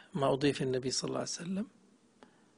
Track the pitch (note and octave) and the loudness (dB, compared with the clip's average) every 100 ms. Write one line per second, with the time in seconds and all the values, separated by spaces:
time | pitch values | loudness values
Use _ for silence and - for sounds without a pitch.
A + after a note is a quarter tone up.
0 | - D#3+ C#3 C3+ C#3+ C3+ C3+ B2+ B2+ - | -10 0 2 4 2 2 0 0 0 -2
1 | C3+ C3 C3+ - F3 F#3+ A#3 - - _ | -2 -4 -4 -6 -4 -4 -6 -12 -20 _
2 | _ _ - _ _ | _ _ -20 _ _